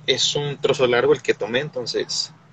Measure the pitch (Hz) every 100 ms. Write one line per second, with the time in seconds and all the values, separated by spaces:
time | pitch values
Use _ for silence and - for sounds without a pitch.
0 | - 127 - 147 143 139 - 131 123 120
1 | 139 135 - - 104 123 151 127 113 107
2 | - - - - _